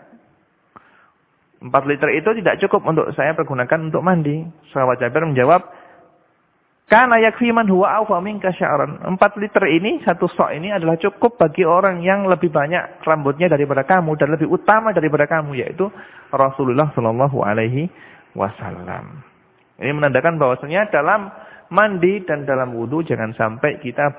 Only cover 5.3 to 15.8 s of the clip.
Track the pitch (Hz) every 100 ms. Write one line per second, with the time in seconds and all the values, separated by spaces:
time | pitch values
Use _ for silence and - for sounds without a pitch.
5.3 | 131 127 180 - - - - _ _ _
6.3 | _ _ _ _ _ _ 214 247 226 220
7.3 | - 240 233 214 185 196 202 220 175 202
8.3 | 208 190 170 160 147 143 - - 185 208
9.3 | 202 208 190 180 165 208 320 - 170 180
10.3 | - - 143 190 202 165 165 202 - 233
11.3 | - 160 151 165 175 196 180 175 202 190
12.3 | 175 180 151 147 175 - - 156 156 139
13.3 | 143 175 143 143 135 131 185 156 151 143
14.3 | 156 160 180 - 220 220 175 156 147 147
15.3 | 160 147 131 - 165